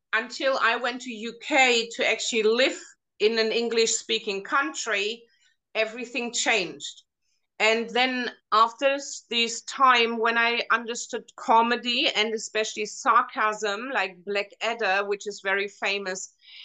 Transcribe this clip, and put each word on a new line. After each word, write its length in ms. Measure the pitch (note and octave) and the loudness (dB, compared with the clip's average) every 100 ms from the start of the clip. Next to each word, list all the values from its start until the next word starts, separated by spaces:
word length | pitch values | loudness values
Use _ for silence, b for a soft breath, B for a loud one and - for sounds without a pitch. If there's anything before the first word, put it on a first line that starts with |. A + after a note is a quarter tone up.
| _ | _
until 440 | A3 A#3+ - C4+ C4+ | -4 -2 -4 -2 2
I 140 | A3 A#3 | 2 0
went 260 | B3 B3+ | -2 -4
to 80 | B3+ | -10
U 240 | G#3+ A3+ A3+ - | -8 -10 -10 0
K 420 | C#4+ B3+ A#3 - - | 4 6 4 0 -2
to 140 | - | 0
actually 340 | A3 - A3+ | 0 0 2
live 340 | G#3+ A#3+ C#4 F4+ - _ _ - | 4 4 2 0 -12 _ _ 0
in 200 | G#3+ A3+ | 2 2
an 140 | A3 | 0
English-speaking 920 | A#3 A#3 A3+ A3+ - - A3 G#3+ G3 | 0 0 2 2 0 -2 -4 -2 -6
country, 800 | G3 C#4+ D4+ D4+ A#3 G3+ G#3 A#3 b b b b _ | -2 -2 -2 -4 -4 -2 -2 -6 b b b b _
everything 580 | A3 G#3+ A#3+ A#3 B3+ A#3 | -4 -2 -4 -8 -6 -4
changed. 720 | - C4+ A3 E3+ - - - _ _ _ _ _ - | -2 0 0 -2 -8 -14 -16 _ _ _ _ _ 0
And 300 | A3 A3+ G#3 | 2 2 0
then 420 | A3+ C4 B3+ A#3+ - _ | 0 0 -2 -6 -8 _
after 340 | - F3 - C#4 | 4 4 2 0
s-, 380 | C#4 C#4 - - | 0 -6 -14 -4
this 320 | A#3 A3+ A#3 | -2 0 -4
time 560 | - - C4 A#3+ A#3 A#3 | -10 4 6 6 2 0
when 180 | A3+ A#3 | 0 2
I 260 | A#3 A#3 - | 2 0 0
understood 540 | A3+ A3+ A#3+ - A#3 - - | -2 -2 -8 -8 -10 -10 -8
comedy 760 | - A3+ A#3 A#3 A#3+ A#3+ D#4+ | 4 4 6 0 0 0 0
and 200 | G3+ A3 | 0 0
especially 500 | A3 - A3 A3 A3 | -2 -4 -4 -2 -4
sarcasm, 1040 | G#3 - C4+ A3+ B3+ C4+ G#3+ G#3+ G#3 G3+ B3+ | -8 -2 2 4 2 0 -2 0 -4 -4 -4
like 300 | A#3 F#3+ F3+ F#3 | -2 -2 -6 -4
Blackadder, 800 | G3+ G3+ - A3 A3 G3+ G3 G3+ | -4 -4 -4 -4 0 0 0 0
which 200 | G3+ G#3 | -4 -6
is 140 | G3+ | -6
very 260 | F#3+ G3 G3+ | -2 0 -2
famous 680 | - G3+ G3+ F#3+ F#3+ - _ B B | -4 -4 -2 -4 -8 -10 _ B B